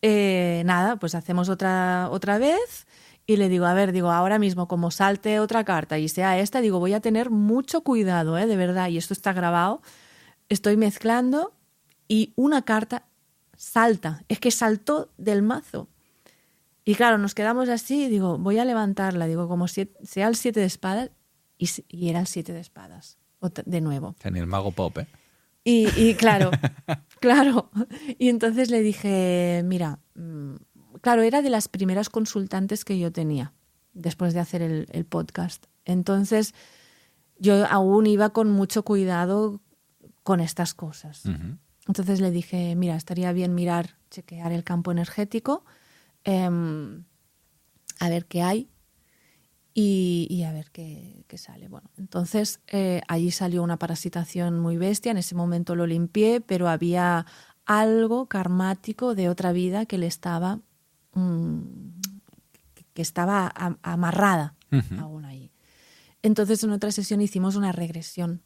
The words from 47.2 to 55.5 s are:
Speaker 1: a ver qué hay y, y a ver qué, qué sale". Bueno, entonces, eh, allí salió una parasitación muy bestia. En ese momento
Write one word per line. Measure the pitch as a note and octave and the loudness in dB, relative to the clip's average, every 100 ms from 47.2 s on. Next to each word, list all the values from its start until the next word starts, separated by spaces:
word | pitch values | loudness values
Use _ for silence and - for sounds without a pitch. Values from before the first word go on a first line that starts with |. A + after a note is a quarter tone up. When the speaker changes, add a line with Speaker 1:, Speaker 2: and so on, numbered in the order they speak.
| _ _ _ _ _ _ _ - | _ _ _ _ _ _ _ -6
Speaker 1:
a | F3 | -2
ver | E3+ E3+ | -2 -4
qué | F3 | -2
hay | F3 G#3 C4+ _ _ _ _ _ _ _ _ _ _ - | -2 -2 -6 _ _ _ _ _ _ _ _ _ _ 0
y, | G#3 F#3+ F3+ F3 E3 | 2 2 2 0 -2
y | F3+ | -4
a | D#3+ | -4
ver | D#3 D#3 | -8 -12
qué, | - D#3+ D3 - - - | -16 -16 -16 -20 -20 -20
qué | F3 | -20
sale". | - - - | -20 -20 -20
Bueno, | - - - | -20 -20 -18
entonces, | F#3+ F3+ F3 G#3+ G#3 - - | -8 -4 -2 -2 -2 -6 -6
eh, | G3+ F#3+ F3+ - | -2 0 -2 -2
allí | E3 F3 | -2 0
salió | E3+ F3+ F3 | 0 -2 0
una | E3+ E3+ | -2 -2
parasitación | E3+ E3 F3 F3 E3 F3+ F3 E3+ | -4 -6 -6 -6 -6 -4 -2 0
muy | E3+ E3+ | 0 0
bestia. | F#3 G#3 A#3+ | 0 -2 -2
En | G#3 | -2
ese | F3 F3 | -4 -4
momento | F3 | -2